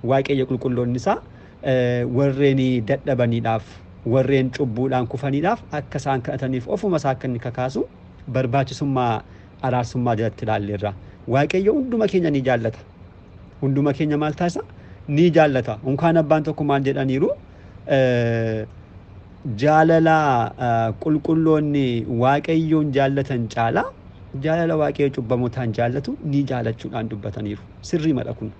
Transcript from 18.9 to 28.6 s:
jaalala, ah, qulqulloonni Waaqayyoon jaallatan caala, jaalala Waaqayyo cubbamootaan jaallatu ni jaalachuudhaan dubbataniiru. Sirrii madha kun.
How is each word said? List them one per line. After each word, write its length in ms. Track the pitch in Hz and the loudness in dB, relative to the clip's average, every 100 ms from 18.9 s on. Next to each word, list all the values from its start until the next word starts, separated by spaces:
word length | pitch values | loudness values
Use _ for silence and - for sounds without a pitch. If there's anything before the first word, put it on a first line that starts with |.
| - - - - - 135 104 | -20 -20 -20 -20 -12 -8 0
jaalala, 600 | 143 156 160 165 160 160 151 123 113 - | 4 6 6 6 6 4 4 2 0 -2
ah, 340 | 123 117 113 110 | 0 2 0 -2
qulqulloonni 1040 | - 151 147 160 160 156 151 143 131 117 107 | 0 0 2 2 4 2 2 0 0 -2 -2
Waaqayyoon 840 | 120 127 143 143 160 160 160 151 | 0 2 2 2 0 2 2 2
jaallatan 560 | 135 139 139 135 127 113 | 0 2 0 -2 -4 -4
caala, 360 | - 117 - 508 - - - - 139 | -2 0 0 -2 -8 -20 -20 -14 -6
jaalala 360 | 147 160 165 160 | -2 0 0 0
Waaqayyo 340 | 147 143 143 | 0 0 0
cubbamootaan 580 | 139 113 127 123 120 120 | 0 -2 0 0 -2 -4
jaallatu 440 | 104 120 131 143 269 | -2 -2 -2 -6 -6
ni 180 | - 139 | -2 -2
jaalachuudhaan 640 | 135 127 117 117 - 120 110 | 0 -2 -4 -6 -8 -6 -6
dubbataniiru. 540 | 107 104 - 104 104 - - | -6 -8 -8 -8 -8 -12 -18
Sirrii 300 | - 175 156 | -6 -2 0
madha 220 | 131 117 | 0 -2
kun. 180 | 120 110 - | -8 -10 -12